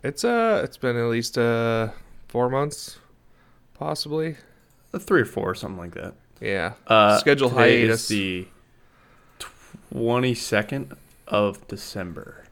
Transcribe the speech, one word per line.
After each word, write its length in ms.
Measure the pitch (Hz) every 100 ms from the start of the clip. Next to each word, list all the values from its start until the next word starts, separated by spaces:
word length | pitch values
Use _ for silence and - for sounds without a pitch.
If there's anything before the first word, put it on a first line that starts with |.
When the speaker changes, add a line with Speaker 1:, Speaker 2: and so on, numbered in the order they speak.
Speaker 1:
It's, 220 | - 147
uh, 380 | 240 240 226 208
it's 140 | - -
been 200 | 127 120
at 100 | 117
least, 280 | 117 117 -
uh, 520 | 117 117 117 113 110 - - - -
four 200 | 117 123
months, 500 | 131 147 147 - - _ _ _ _ _ _ _
possibly. 640 | - 151 151 147 151 160 156 - _ _ _ _
Speaker 2:
Uh, 60 | -
three 220 | - 185
or 20 |
four, 320 | 113 - 101 92
something 200 | - 92
like 140 | 87
that. 200 | 85 - - _ _
Speaker 1:
Yeah. 340 | 107 98 87 107 -
Speaker 2:
Uh, 320 | 110 104 104
Speaker 1:
Schedule 300 | - 143 127
Speaker 2:
today 300 | 127 120 113
Speaker 1:
hiatus. 220 | 113 113
Speaker 2:
is 60 | -
the 400 | 104 98 92 92 - _ _ _ _ _ _ _ _ - - - - -
twenty-second 1040 | 131 117 120 127 120 - 107 107 139 135 - - _ -
of 400 | 104 104 98 -
December. 760 | - - - 90 82 - - -